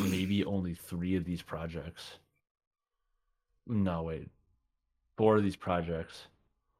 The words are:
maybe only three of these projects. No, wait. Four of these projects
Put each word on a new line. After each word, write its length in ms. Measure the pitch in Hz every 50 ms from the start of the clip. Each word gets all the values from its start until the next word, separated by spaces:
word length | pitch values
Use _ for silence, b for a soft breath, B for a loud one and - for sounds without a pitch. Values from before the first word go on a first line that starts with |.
| 101 95
maybe 360 | 92 92 95 95 101 101 -
only 300 | - 101 95 90 87 85
three 420 | - - - 95 85 87 90 95
of 80 | 92 82
these 180 | 87 87 85
projects. 760 | - - - 80 82 82 82 80 73 82 - - - - - - _ _ _ _ _ _ _ _ _ _ _ _ _ _ _ _ _ _ _ _ _ _ _ _ _ _ _ _ _
No, 360 | - 117 104 98 92 85 82 82
wait. 240 | 82 80 69 - - - _ _ _ _ _ _ _ _ _ _ _ _ _ _ _ _
Four 200 | - 110 110 107
of 60 | 107
these 140 | 101 98 87
projects 720 | - - 92 90 87 82 85 82 80 85 - - - - - _ _ _ _ _ _ _ _ _